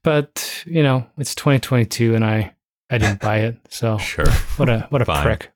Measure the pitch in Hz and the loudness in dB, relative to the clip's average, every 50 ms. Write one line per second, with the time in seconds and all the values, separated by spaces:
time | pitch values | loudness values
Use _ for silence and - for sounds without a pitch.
0 | _ 165 151 147 143 - _ - - - - - - 170 165 165 147 139 131 131 | _ 2 2 2 0 -2 _ -12 -12 -10 -12 -12 -10 -4 0 2 2 4 2 0
1 | 117 - _ - 139 - - - - 151 139 127 - - 131 123 113 104 - - | -2 -6 _ -10 -8 -8 -8 -4 0 2 2 2 2 0 0 0 0 0 0 0
2 | 120 113 113 113 113 107 107 110 107 - - _ _ _ _ _ _ _ 127 117 | 2 2 2 2 2 2 0 0 -2 -4 -8 _ _ _ _ _ _ _ -2 0
3 | 107 101 101 101 - 107 107 107 107 113 117 - _ _ - - - 113 110 104 | 0 0 0 -2 -2 -2 0 0 0 -2 -4 -8 _ _ -10 -4 -2 -2 -2 -2
4 | - - - - - - - - - - - - 123 123 117 110 - - 143 139 | -4 -6 -4 2 2 4 4 4 0 -2 -2 0 2 2 2 0 0 -2 -2 0
5 | 117 - 82 71 73 120 110 - - - _ | 0 0 0 0 0 -2 -4 -6 -8 -14 _